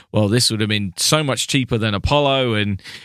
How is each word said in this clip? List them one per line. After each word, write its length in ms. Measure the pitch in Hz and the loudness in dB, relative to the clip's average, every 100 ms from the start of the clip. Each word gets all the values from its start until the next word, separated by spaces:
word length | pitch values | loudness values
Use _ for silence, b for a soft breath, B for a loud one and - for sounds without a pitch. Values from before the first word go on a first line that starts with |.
| B | B
"Well, 160 | 104 104 | 0 2
this 200 | 120 - | 2 2
would 120 | 107 | 0
have 80 | 107 | 0
been 240 | 104 101 - | 0 -2 -4
so 260 | - 160 | 0 0
much 280 | 143 120 - | 0 -4 -2
cheaper 280 | 139 123 117 | -2 0 0
than 160 | 110 | 0
Apollo 600 | 101 - 147 143 135 127 | -2 0 2 2 2 0
and, 280 | 107 104 98 B B | 0 0 -4 B B